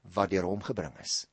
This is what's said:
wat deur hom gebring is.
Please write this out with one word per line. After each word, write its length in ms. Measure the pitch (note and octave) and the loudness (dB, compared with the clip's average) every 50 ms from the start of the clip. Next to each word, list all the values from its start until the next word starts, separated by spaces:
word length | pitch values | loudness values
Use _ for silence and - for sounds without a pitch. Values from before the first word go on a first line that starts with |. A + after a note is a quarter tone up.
| - F#2+ F2+ | -20 -2 2
wat 180 | G2+ G2 F2 F#2+ | 2 4 4 4
deur 140 | F#2 F2 F#2 | 2 2 2
hom 140 | G2+ G#2 - | 0 -2 -2
gebring 300 | - A#2 G2 D#2+ C#2 - - - | -4 -4 -4 -4 -6 -8 -10 -6
is. 200 | - - - - - | -4 -4 -4 -6 -8